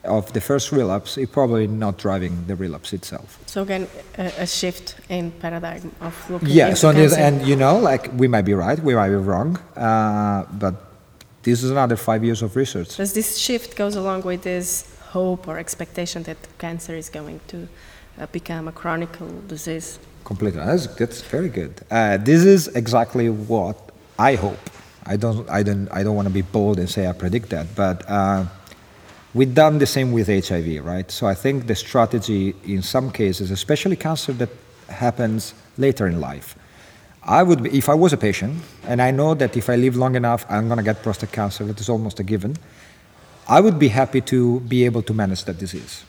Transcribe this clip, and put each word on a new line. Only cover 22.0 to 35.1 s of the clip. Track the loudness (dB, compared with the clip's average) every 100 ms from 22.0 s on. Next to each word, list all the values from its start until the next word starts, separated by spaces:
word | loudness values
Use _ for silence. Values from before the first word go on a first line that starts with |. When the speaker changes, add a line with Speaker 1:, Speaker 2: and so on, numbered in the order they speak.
| 2 2
Speaker 1:
this | 4 6
is | 8 8 4
exactly | -4 2 2 2 0 0
what | -2 -2 0 0 -6 -14 -20 -14 2
I | 4 4
hope. | -2 -6 -14 -20 -20 -18 -6
I | -2
don't, | 0 -2 -2
I | 0
don't, | 0 0 -2
I | -2
don't | 0 0
wanna | 0
be | 0
bold | 0 2 2 2
and | 0
say | -2 -2
I |
predict | -2 -2 -2 -4
that, | -6 -6
but, | -2 -2 -2 -2
uh, | 0 2 0 -2 -8 -20 -20 -20 -20 -20 -20 -6
we've | 2 4
done | 6 6 6
the | 2
same | 2 2
with | 2 2
H | 2 2
I | -2
V, | -2 -6
right? | -6 -6 -8
So | -2 -2
I |
think | 0 -2 -2 -2
the |
strategy | -4 0 2 2 2 0 -2 -2 -4
in | -4 -4
some | 0 -2 -2
cases, | -2 -2 0 -4
especially | -6 -2 0 0 -2
cancer | -2 -4 -4
that | -4 -6 -6 -20 -20 -20
happens | -2 -2